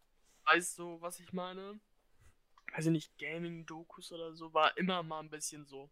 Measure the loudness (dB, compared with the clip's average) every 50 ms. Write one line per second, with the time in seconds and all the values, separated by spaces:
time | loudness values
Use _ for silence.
0 | _ _ _ _ _ _ _ _ 6 6 6 6 6 0 -6 -6 -8 -8 -8 -6
1 | -6 -8 -8 -8 -12 -8 -6 -6 -4 -6 -8 -10 -10 -12 -12 -14 _ _ _ _
2 | _ _ _ -20 -20 -20 -20 _ _ _ _ -16 -12 -8 -4 0 4 4 4 4
3 | 2 -4 _ -12 -8 -8 -6 -6 -6 -6 -8 -8 -10 -10 -12 -12 -12 -16 -16 -16
4 | -14 -12 -10 -8 -8 -8 -8 -10 -4 2 6 8 8 8 6 4 2 2 2 0
5 | 0 -2 -6 -6 -8 -8 -10 -8 -8 -8 -8 -10 -14 -14 -14 -14 -14 -10